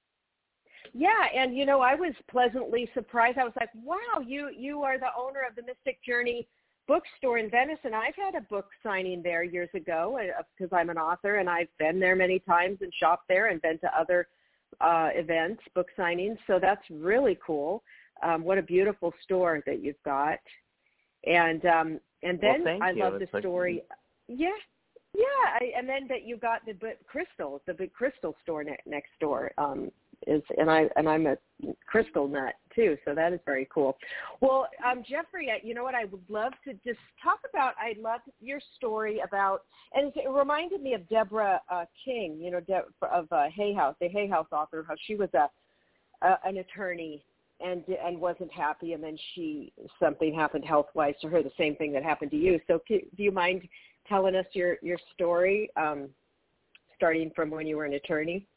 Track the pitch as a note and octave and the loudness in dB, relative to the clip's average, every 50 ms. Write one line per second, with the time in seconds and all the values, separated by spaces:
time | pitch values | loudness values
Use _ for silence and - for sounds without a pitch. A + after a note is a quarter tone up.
0 | _ _ _ _ _ _ _ _ _ _ _ _ _ _ - - - - - A#3+ | _ _ _ _ _ _ _ _ _ _ _ _ _ _ -20 -20 -20 -12 -4 0
1 | D4 F#4+ A4 A4 D#4 - - B3+ C4+ B3+ A#3+ C4 C#4+ C4+ C#4 C4+ B3+ B3 C4+ D4+ | 2 4 4 4 2 2 2 2 0 0 0 0 2 4 4 6 6 6 4 4
2 | F4+ E4+ B3+ - - - - B3 B3 A#3+ G3+ B3+ B3 - A3+ A#3+ A#3+ A3 - B3+ | 0 -2 -4 -6 -10 -4 2 2 2 2 2 -2 -4 -2 -2 -2 -2 -2 -4 -6
3 | G#3+ - - A#3+ A3+ A#3+ B3 C4+ B3+ A#3 - - A#3 A3+ - A3+ A#3 C4+ E4+ G4 | -6 -2 2 2 4 4 4 2 -2 -2 -2 -4 -6 -6 -8 -10 -8 -6 -6 -4
4 | A#4 A#4+ A4 E4 C4+ A#3 C4 C#4+ D4 C#4+ A3 G#3 B3 C#4 D4 D4 C#4+ C4+ C4 C4 | -4 -4 -4 -4 -4 -4 -6 -8 -8 -8 -10 -10 -8 -8 -6 -4 -2 -2 -2 -2
5 | C4 B3 - A#3 B3 C4 C4+ C#4 C4 B3 A3 B3 A#3 B3 B3+ - - C4+ B3+ - | -2 -4 -4 -4 -6 -6 -6 -6 -6 -6 -6 -10 -12 -12 -12 -10 -6 -6 -6 -6
6 | - B3 A#3+ A#3+ A#3+ A#3+ A#3+ A#3+ A#3 _ _ _ _ _ _ _ _ - C#4 F4 | -4 -2 -2 0 0 0 -2 -4 -6 _ _ _ _ _ _ _ _ 2 2 2
7 | E4 - - - - B3+ A#3 A#3 A3 G#3+ F3+ A#3+ C4 D4 D#4 D4+ - B3+ A3 A3 | 2 -2 -8 -4 -2 0 0 0 0 2 2 2 2 2 0 -6 -6 -4 -4 -2
8 | A3 B3+ D#4+ - G4 F#4+ - D#4+ A3 - G#3 G3 F#3+ G3 - - - A3+ G3 F#3+ | -2 -4 -4 -4 -4 -4 -4 -4 -6 -6 -6 -6 -6 -8 -12 -10 -6 -4 -2 -2
9 | F#3+ F#3 F3+ F3 E3 F3 E3+ E3+ E3+ F3 E3+ F3+ F3 E3+ - F#3+ D#3+ - E3+ D#3+ | -2 -2 -4 -4 -2 -2 0 0 -2 -2 -2 -4 -4 -4 -6 -8 -6 -2 -2 0
10 | E3+ G3+ B3+ C4 G#3+ F3+ - - E3 _ _ - F#3+ E3+ F#3 F3+ E3+ E3+ E3+ E3 | 0 0 -2 -4 -4 -4 -6 -6 -8 _ _ -10 -6 0 2 2 2 2 0 0
11 | D#3+ D#3+ F3 F3 - G3+ G#3 G#3 F#3+ F3+ F3 E3+ F3 E3+ _ - D#3 D#3 E3+ F#3+ | 0 0 0 0 0 0 2 2 2 2 2 0 0 -2 _ 0 0 2 2 4
12 | F#3+ F3+ F#3 F#3+ F#3 F3+ F#3 F#3 - - E3+ F3 F3 F#3 G3+ F#3 G3 F3+ - - | 4 4 6 6 4 4 2 2 2 4 4 4 4 2 0 -4 -8 -10 -4 2
13 | F3 D#3+ F3 F3 - - F#3 F#3 G#3+ A3+ F#3 D#3+ - E3 D#3+ E3 - E3 - D#3 | 4 4 4 2 2 2 2 4 4 2 2 0 0 -2 -2 0 -2 -2 0 0
14 | E3 - F3+ F3 F3 - _ _ _ _ _ _ _ _ - - - E3 E3+ E3 | 2 2 2 2 2 0 _ _ _ _ _ _ _ _ -4 2 4 4 4 4
15 | D#3+ D#3 - - E3 D#3 E3+ E3 D#3+ F3 A3+ - - - - F3+ F3+ - - - | 4 2 2 0 0 0 2 2 0 0 -2 -6 -10 -6 -2 -2 -2 -2 -2 -4
16 | F#3+ E3+ F3 F3 F#3 G#3 A3+ G#3 - - G3 F3+ F3+ F#3+ G3+ G3+ - - E3 D3+ | -2 0 0 0 -2 -4 -4 -4 -2 2 2 4 4 4 2 2 -2 -12 -12 -6
17 | D#3 F3+ G#3 B3 C#4 A#3 F3+ - - - D#3+ D3 C#3+ D#3 F#3+ A#3 - _ - - | 0 2 2 4 4 4 2 0 -2 -4 -4 -2 -2 -2 -4 -6 -8 _ -20 -20
18 | - _ _ - - E3+ E3 D#3+ E3 E3+ F#3+ G3 E3 - E3+ F#3 G3 G#3 G3+ - | -20 _ _ -4 0 0 0 0 2 2 0 0 2 2 2 4 4 4 2 0
19 | - E3+ E3 - - - F#3+ F#3 F3+ E3+ D#3+ D3 C#3+ - C#3+ B2+ F#2+ C#3 D3 _ | -2 -4 -6 -6 -4 -2 0 2 4 2 2 0 -2 -4 -4 -4 -4 -6 -8 _
20 | - D3+ C#3 C#3 C#3+ D3+ D#3+ - _ - - - _ _ _ _ _ _ _ _ | -4 -2 0 0 0 0 -2 -4 _ -14 -20 -20 _ _ _ _ _ _ _ _
21 | _ _ _ _ - - E3 F3 E3+ E3 D#3+ D#3+ E3+ F3+ E3 E3 D#3+ D#3+ D#3 - | _ _ _ _ 0 2 4 4 4 4 2 2 4 4 6 6 4 2 -2 -8
22 | - _ _ _ - F3 F3+ F3 G3+ G#3 A#3+ D4+ F4 D#3+ E3+ F#3+ - F#3 F3+ A3 | -10 _ _ _ -4 -4 -2 2 4 4 4 4 2 0 0 0 0 0 0 0
23 | F#3+ F#3 F#3+ G3 G3 F3+ - G3+ G#3 F#3 F3 F3+ F3+ F3 F3 E3+ - - - - | 0 0 0 -2 -4 -4 -4 -2 -2 -2 -2 -2 -2 -2 -2 -4 -8 -12 -18 -20
24 | _ _ _ _ _ - A#3+ B3 D#4 F4 G4+ G#4+ - _ _ _ _ _ _ - | _ _ _ _ _ -12 -6 -2 -2 -2 -2 -4 -8 _ _ _ _ _ _ -20
25 | _ _ - G4 A4+ C5+ C#5 C5+ B4 F4 B3+ A#3 B3 B3+ - A#3+ B3 B3+ C4 C#4 | _ _ 0 0 2 2 2 2 2 2 2 0 -2 -2 -2 -4 -4 -4 -4 -4
26 | C#4 B3+ C4 B3 - A3 A#3+ A3 B3 A#3 A3+ A3+ - A3 G#3+ F3 A3 A3+ F#3+ - | -4 -4 -6 -6 -6 -8 -8 -6 -2 -2 -2 -2 -4 -8 -12 -10 -10 -10 -10 -12
27 | _ - - C#4+ F4+ - _ - F3 C#3 C#3 C#3+ - - F3 D#3+ F#3+ F3+ - - | _ -10 -6 -6 -6 -6 _ -8 -8 -8 -8 -8 -8 -8 -8 -6 -8 -8 -6 -4
28 | A#3+ - - - - E3 D3+ _ _ - D#3+ D3+ D3 D3 D3 - - - D3+ C#3+ | -4 -4 -4 -4 -8 -8 -8 _ _ -6 -6 -6 -6 -8 -10 -12 -10 -8 -8 -8
29 | - - _ - D#3+ D3 C#3 B2 C3 C#3 - - D3 C#3+ C3+ C3+ C3+ - - _ | -8 -10 _ -4 -2 -2 -2 -2 -4 -4 -4 -2 -2 -2 -2 -4 -8 -10 -10 _
30 | _ _ _ - - - D#3 D3+ D3 - - - D#3 D#3+ D#3+ D#3+ D#3 - - - | _ _ _ -10 -2 0 0 0 0 0 0 2 4 6 6 6 6 4 4 2
31 | D#3 D#3 D#3 D#3 D#3+ D3+ C3+ - _ _ _ - - - D3 - _ - - A3 | 2 4 4 4 2 2 0 -2 _ _ _ -12 -10 -10 -10 -10 _ -2 0 0
32 | A3+ - - E3 C#3+ C#3 C#3+ C#3+ C3+ B2 - _ _ - - - A#3 G3 D3+ - | 0 2 0 -2 -2 0 -2 -4 -4 -4 -6 _ _ -6 0 2 4 4 2 0
33 | - - C#3+ D#3 D#3+ E3+ F3+ E3+ - - C#3 C3 C3+ - - D#3+ C#3+ C3 C#3 - | -2 -4 -2 0 0 0 0 -2 -4 -2 -2 -2 -2 -2 0 0 2 2 0 -2
34 | - - - - - - - - - C4+ C4 C4 C4 - - - - B3 B3+ B3+ | -8 -14 -12 -12 -12 -12 -4 2 2 4 4 4 2 -2 -6 -4 -2 -2 -2 -2
35 | A3+ - C4 D4+ E4 - - F#4 D#4 B3+ A3 - - A3 A#3 A#3+ B3 C4 B3+ A#3+ | -4 -8 -8 -8 -8 -8 -8 -8 -6 -4 -4 -4 -6 -8 -8 -6 -6 -4 -4 -4
36 | A3 G3 F#3+ F#3+ F3+ - G#3 G#3+ A3 B3+ C4 - - C#4 B3 F#3+ - B3 A#3 - | -4 -6 -8 -14 -12 -8 -6 -4 -4 -4 -6 -8 -14 -14 -14 -10 -8 -8 -8 -8
37 | - _ _ - - D#4+ F#4+ G#4+ - C5 - F#4 C4+ B3+ - - G#3+ A#3 A3 G3+ | -10 _ _ -6 -2 -2 -2 -2 -2 -6 -2 0 0 0 -2 -4 -6 -8 -8 -8
38 | A3 A3+ A3+ A#3+ - C4+ - _ G#3+ B3 C#4 D4 - - _ _ - A#3 G#3+ A3 | -6 -6 -6 -6 -8 -14 -20 _ -12 -10 -10 -10 -10 -14 _ _ -6 -4 -2 -2
39 | A3 G#3+ G#3+ G#3+ - F#3 - G3 G3 G3 G3 - - _ _ _ _ - - C4+ | -2 -2 -4 -4 -4 -4 -2 0 2 2 0 -2 -4 _ _ _ _ -6 -2 0
40 | C#4+ C#4+ B3 D4+ - C4+ C4 C#4+ C#4 C#4 D4 D4+ E4 F4 F#4+ G4+ C#4 C4+ B3 G#3 | 0 0 -2 -4 -4 -2 2 2 2 2 0 -2 -2 -4 -6 -6 -4 -4 -4 -4
41 | F3 - A3 A3 A3 F#3+ G#3 A3 G#3+ G3 F#3+ E3 - - F3+ F3 E3+ - _ - | -4 -2 0 0 0 0 0 0 0 2 0 0 -2 -4 -6 -6 -6 -8 _ -14
42 | - C4+ B3+ A#3 G#3 E3 D3+ D#3 E3 F3+ F3 F3+ F3 F#3 F#3+ F3+ - - - - | -8 -8 -6 -6 -6 -6 -8 -8 -8 -6 -6 -6 -4 -2 -2 -2 -2 -4 -8 -8
43 | - - - F3 E3 - F3 D#3+ C#3+ D3+ E3 G3 G#3 G#3 G3+ G3 D#3 C3+ D3+ - | -4 -2 -2 -2 -2 0 0 0 0 0 0 -2 -2 -2 0 2 0 0 0 -2
44 | F3 F3 F#3 G3+ G#3 G3+ G3 D#3+ D#3+ - - D3+ D#3 - - D#3+ D#3 D#3+ D#3 D3+ | -4 -4 -2 -2 -2 0 0 0 0 0 -2 -4 -4 -4 -6 -10 -10 -10 -10 -10
45 | - - G#3+ G3+ G3 E3+ - E3+ D3 C#3+ _ _ _ _ _ _ _ _ _ _ | -8 -6 -4 -2 -2 0 2 2 2 2 _ _ _ _ _ _ _ _ _ _
46 | _ _ _ - - F3+ F#3+ - - F#3 G3 F#3+ F#3 - - G3 G#3 F#3 F3 E3+ | _ _ _ 0 2 2 2 2 0 -4 -6 -6 -10 -12 -10 -8 -8 -6 -6 -6
47 | E3 D#3+ D3+ D3 _ _ _ _ _ _ _ - - F#3 F3+ F3 D#3+ - F#3 F3 | -8 -10 -12 -14 _ _ _ _ _ _ _ -12 -8 -6 -6 -6 -6 -6 -6 -4
48 | - F3 F3 E3 E3 F3+ E3+ - F#3 D#3+ - F3 D#3 D3+ D#3 - - E3 E3+ D3+ | -4 -6 -4 -2 -2 -4 -4 -4 -8 -12 -8 -4 -4 -4 -4 -4 -6 -8 -8 -8
49 | D#3 D#3 D#3 D#3 - - - F3+ E3+ D#3 D3+ D3 - - - - - - - - | -8 -10 -10 -12 -12 -14 -10 -8 -8 -6 -6 -8 -10 -14 -16 -18 -20 -18 -4 0
50 | F3 D#3 - - D#3+ D#3 D3+ E3 D#3 D3 - D3+ C#3 D3 D#3+ D3 C#3+ - - D#3+ | 0 2 2 2 0 0 2 2 0 0 0 -2 -2 2 2 2 2 2 0 0
51 | D3+ C#3+ C#3+ - - D#3 E3 E3+ D3 C#3 - - E3+ D3+ D3 - D#3+ D3 C#3+ C3+ | 0 0 0 -4 -4 -2 0 0 0 0 -2 -2 0 0 0 -2 -4 -4 -2 -2
52 | C#3+ E3 D3+ - D3+ C#3+ D#3 D3+ D#3+ F#3 F3+ D#3+ - - F3 E3 - - A3+ F#3+ | 0 -2 -2 -2 -2 -4 -2 2 4 4 4 4 2 2 0 0 0 0 0 0
53 | - - - - G#3 G3+ F#3+ F#3+ F3 F3 F#3 F#3 F3+ - - - - - _ _ | -2 -2 -6 -2 0 0 2 2 2 2 0 -2 -4 -12 -20 -20 -20 -20 _ _
54 | _ - G#3 G3 F#3+ F#3+ F#3 F#3+ F#3 F#3 - G3 F3 F3+ E3+ - - E3+ F3 - | _ 0 2 2 4 4 2 2 0 -2 -2 0 0 0 0 -2 -4 -6 -6 -6
55 | - - - - F3+ E3+ F3 E3+ F3+ F#3+ G3 G#3+ G#3+ - - - D#3 D3+ D3+ C#3+ | -8 -10 -6 -2 0 2 4 4 4 4 4 2 0 -2 -2 -2 -2 -2 -2 -4
56 | C#3 C#3 - _ _ _ _ _ _ _ _ _ _ _ _ _ _ _ _ - | -8 -12 -16 _ _ _ _ _ _ _ _ _ _ _ _ _ _ _ _ 0
57 | F#3+ E3 D#3+ D#3+ D#3+ D#3+ - - D#3+ D#3 D#3 D#3+ D#3+ D#3 D#3 D3+ D3+ D3 C#3 C#3+ | 2 2 2 2 0 -4 -4 -4 -4 -4 -4 -6 -4 -4 -4 -4 -2 -2 -4 -4
58 | - - E3+ D3+ D#3 E3 E3+ G3 G3+ _ _ | -4 -2 -2 -2 -2 -2 -4 -6 -8 _ _